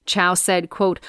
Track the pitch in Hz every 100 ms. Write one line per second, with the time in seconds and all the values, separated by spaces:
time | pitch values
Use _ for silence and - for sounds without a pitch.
0 | - 202 180 180 - 180 175 - 196 175